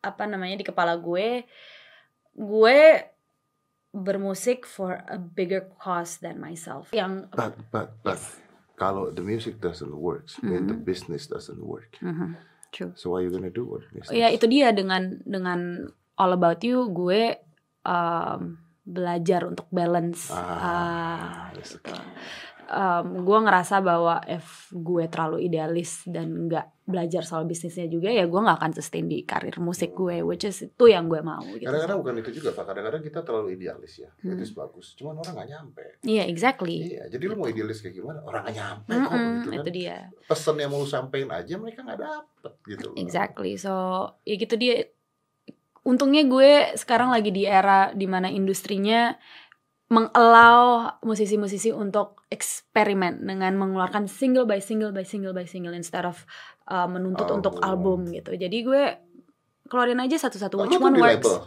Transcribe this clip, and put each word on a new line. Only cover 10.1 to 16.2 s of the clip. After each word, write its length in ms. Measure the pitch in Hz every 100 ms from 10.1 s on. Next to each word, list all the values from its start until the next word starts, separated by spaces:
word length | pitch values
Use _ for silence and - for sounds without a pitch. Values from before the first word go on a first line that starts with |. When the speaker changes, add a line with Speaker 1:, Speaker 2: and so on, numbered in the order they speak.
| - - -
Speaker 2:
then 280 | - 90 95
the 100 | 233
Speaker 1:
Mm-hmm. 80 |
Speaker 2:
business 420 | - - - - -
doesn't 320 | - - -
work. 380 | - - - -
Speaker 1:
Mm-hmm. 380 | 180 160 170 165 _ _ _
True. 240 | - 87
Speaker 2:
So 160 | 90 90
what 100 | 90
you 100 | 90
gonna 180 | 92 95
do 140 | 98
with 240 | 123 - -
business? 220 | - -
Speaker 1:
Ya, 160 | 233 233
itu 160 | 226 226
dia 240 | 269 262
dengan, 480 | 202 190 185 185 185
dengan 640 | - 196 180 175 175 175 - _ _
All 180 | -